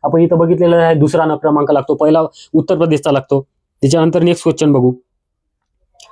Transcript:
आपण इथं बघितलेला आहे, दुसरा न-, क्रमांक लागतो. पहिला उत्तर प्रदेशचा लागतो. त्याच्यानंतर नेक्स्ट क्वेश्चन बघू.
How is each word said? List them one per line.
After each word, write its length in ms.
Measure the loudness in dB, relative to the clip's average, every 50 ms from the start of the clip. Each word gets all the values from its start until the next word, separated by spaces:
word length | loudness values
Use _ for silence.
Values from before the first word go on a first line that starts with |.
| -4
आपण 180 | -2 0 2
इथं 160 | 2 2 2
बघितलेला 380 | 0 2 0 0 0 2 2 2
आहे, 200 | 2 2 2 2
दुसरा 300 | 2 0 0 0 0 0
न-, 80 | -2 -2
क्रमांक 380 | -2 -2 -2 0 0 0 0
लागतो. 240 | -2 -2 -2 -2 -2
पहिला 260 | 0 0 2 2 0 0 -4 -8 -16 -14 _ -4
उत्तर 240 | -2 -2 -2 -2
प्रदेशचा 340 | -2 0 0 -2 -2 -2 -2
लागतो. 360 | -2 -2 -2 -2 -4 -4 -4 -6 _ _ _ _ _ _
त्याच्यानंतर 420 | -2 0 0 2 0 0 0 0 0
नेक्स्ट 200 | 0 0 0 -2
क्वेश्चन 280 | -4 -2 0 0 0
बघू. 220 | 2 2 2 0 -2 -4 _ _ _ _ _ _ _ _ _ _ _ _ _ _ _ _ _ _ _ _ -20 _